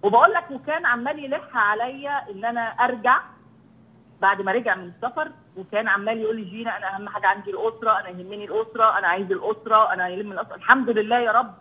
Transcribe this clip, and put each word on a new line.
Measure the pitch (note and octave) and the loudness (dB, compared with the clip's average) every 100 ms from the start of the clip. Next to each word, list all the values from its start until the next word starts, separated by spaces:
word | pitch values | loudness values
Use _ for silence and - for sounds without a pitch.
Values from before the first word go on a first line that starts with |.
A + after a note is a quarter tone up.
وبقول | - A#3 E4 | 6 6 6
لك | G4+ F4 | 4 -4
وكان | C4+ - D#4 F4 | -12 -6 -4 0
عمال | A#3+ B3 D4+ C#4 | 0 -2 -6 -6
يلح | C#4+ - B3 | -8 -6 0
عليا | G#3 G#3+ B3 C4+ C#4+ C#4+ - | 2 2 -2 -6 -6 -6 -6
إن | G3 A3 | -6 -6
أنا | A#3 | -4
أرجع | A3+ - B3 B3 B3 C#4 - - - _ _ _ _ - _ _ | -6 0 0 2 2 2 2 -18 -20 _ _ _ _ -20 _ _
بعد | G3 G3 | 2 2
ما | F#3+ | 0
رجع | G3+ A3+ F#3 | 0 0 -4
من | F3+ F3 | -4 -8
السفر، | B3 B3+ D4+ - _ F#3 | -8 -4 -8 -8 _ -18
وكان | F#3+ G3+ A3+ | -6 -4 0
عمال | G3 G#3 A3+ | 0 0 -2
يقول | A3 A3+ | -2 -4
لي: | |
"جينا | G3 G#3 A#3 G3+ | -6 -10 -8 -6
أنا | G3 G3 | -6 -8
أهم | G#3 | -10
حاجة | G#3 G3+ | -2 0
عندي | G3 - | 0 -2
الأسرة، | F#3+ A3 A3+ A3+ G#3 | -4 -4 -2 0 0
أنا | F#3+ | 0
يهمني | F3+ F3+ G#3 G#3 | -12 -12 -12 -6
الأسرة، | G#3 A3 A#3 A3 G3 | -4 -4 2 4 4
أنا | F#3+ | 0
عايز | F3+ G3 | 0 0
الأسرة، | F#3+ - G#3+ A3+ A3 G#3 | -2 -2 -4 2 4 4
أنا | F3+ F3+ | 2 -2
يلم | F3+ G#3 | -4 -8
الأسرة". | F#3 - - | -8 -10 -10
الحمد | - C4 A#3 | 4 4 4
لله | A3 G#3+ A#3+ | 0 2 2
يا | A#3 | 4
رب | A3 A#3+ F#3+ | 2 0 -8